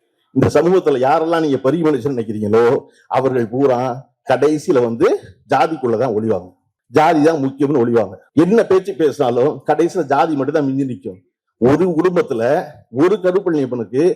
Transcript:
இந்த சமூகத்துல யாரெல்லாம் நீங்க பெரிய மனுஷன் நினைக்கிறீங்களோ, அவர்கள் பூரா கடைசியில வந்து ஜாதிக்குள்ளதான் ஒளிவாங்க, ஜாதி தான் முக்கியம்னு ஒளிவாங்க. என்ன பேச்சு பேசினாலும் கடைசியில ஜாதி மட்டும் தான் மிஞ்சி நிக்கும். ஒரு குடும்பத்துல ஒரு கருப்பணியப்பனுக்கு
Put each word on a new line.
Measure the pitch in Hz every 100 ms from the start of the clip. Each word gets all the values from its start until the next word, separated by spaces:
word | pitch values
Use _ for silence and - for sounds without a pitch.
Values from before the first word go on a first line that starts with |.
| _ _ _
இந்த | 131 123
சமூகத்துல | 147 165 185 156 135
யாரெல்லாம் | 131 160 160 170 156
நீங்க | 131
பெரிய | 131 160
மனுஷன் | 156 143 123
நினைக்கிறீங்களோ, | 127 110 107 104 110 120 131 - _ _
அவர்கள் | 127 131 127 113
பூரா | 123 139 120 127 123 - _ -
கடைசியில | 127 147 156 165 143
வந்து | 120 117 190 392 - - _
ஜாதிக்குள்ளதான் | 135 165 160 123 113 131 104
ஒளிவாங்க, | 113 95 87 _ _ _ _
ஜாதி | 123 156 165
தான் | 147 160
முக்கியம்னு | 135 135 143 147
ஒளிவாங்க. | 117 117 98 98 _
என்ன | - 175 226
பேச்சு | 196 190 185
பேசினாலும் | 131 156 120 131 123 139 135 -
கடைசியில | 151 165 185 143
ஜாதி | - 165 147
மட்டும் | 135 156
தான் | 139
மிஞ்சி | 135 139
நிக்கும். | 120 107 90 _ _ _ _
ஒரு | 120 147 185
குடும்பத்துல | 156 180 175 - 113 117 156 - - _
ஒரு | 117 175 208
கருப்பணியப்பனுக்கு | 180 180 185 156 131 123 101 123 175